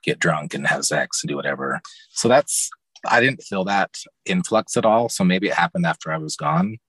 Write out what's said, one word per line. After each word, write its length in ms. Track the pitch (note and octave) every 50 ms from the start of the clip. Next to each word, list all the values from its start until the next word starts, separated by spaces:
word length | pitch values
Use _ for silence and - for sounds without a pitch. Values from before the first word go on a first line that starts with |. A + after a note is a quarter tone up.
| -
get 160 | - D#2 -
drunk 340 | - E2+ D#2 D2+ D2+ D#2+ -
and 140 | C#2+ C#2+
have 180 | D2 - C#2+ C#2+
sex 380 | - - - - - - - -
and 60 | -
do 60 | D2
whatever. 460 | C#2+ C#2 C#2+ C#2 C2+ - - - F3 _ - - - - _
So 160 | _ - -
that's, 420 | A#2 B2 D3 - - - - - - - _ _ _ _ - - -
I 100 | A#2 A#2+
didn't 220 | A#2 C3+ C3 -
feel 220 | - - G2+ G2 F#2
that 340 | G2 G2+ G2 F#2 - - - - - _ _ _
influx 500 | - F#2+ F2+ - - A2 A2 G#2+ - -
at 80 | B2+ A2
all, 240 | A2 G#2+ A2+ A#2+ A#2
so 140 | - - G2
maybe 240 | F2+ F2+ F#2 F#2+
it 80 | F#2+ -
happened 320 | - E2+ E2 _ F#2 E2+
after 240 | E2 D#2+ - - D#2+
I 60 | D#2+
was 180 | D#2+ D#2 D#2 -
gone. 420 | - - D2 D2+ E2 F#2 G#2 A2 A2+ _